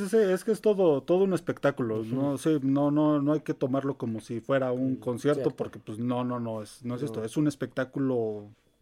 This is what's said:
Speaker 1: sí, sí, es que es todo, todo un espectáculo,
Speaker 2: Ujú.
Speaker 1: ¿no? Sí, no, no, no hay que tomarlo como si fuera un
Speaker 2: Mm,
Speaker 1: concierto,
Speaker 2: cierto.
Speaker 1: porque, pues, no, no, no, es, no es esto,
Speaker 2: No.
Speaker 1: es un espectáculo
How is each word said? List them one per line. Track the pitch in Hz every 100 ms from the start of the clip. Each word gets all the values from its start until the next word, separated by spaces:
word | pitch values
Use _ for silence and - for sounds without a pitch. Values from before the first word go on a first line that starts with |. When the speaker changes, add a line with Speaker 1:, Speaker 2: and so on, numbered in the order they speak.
Speaker 1:
sí, | 196
sí, | 220
es | 196 185
que | -
es | 208
todo, | 214 196 180 139
todo | - 175
un | 196
espectáculo, | 175 - - 143 139 117 110
Speaker 2:
Ujú. | 110 127
Speaker 1:
¿no? | 143 135
Sí, | 160 156
no, | 135 139 143
no, | 147 151 147
no | 143
hay | 156
que | 156
tomarlo | 151 135 135 135 -
como | 120 110
si | - 117
fuera | 110 135 127
un | 127 131
Speaker 2:
Mm, | 131
Speaker 1:
concierto, | 127 120 143 147
Speaker 2:
cierto. | 147 -
Speaker 1:
porque, | 110 -
pues, | - 107
no, | 120 123
no, | 123 123
no, | 117 110
es, | 104 -
no | 120 123
es |
esto, | 147 135
Speaker 2:
No. | 110
Speaker 1:
es | 165
un | 147
espectáculo | - - - 131 139 135 123 110 104 104 - _ _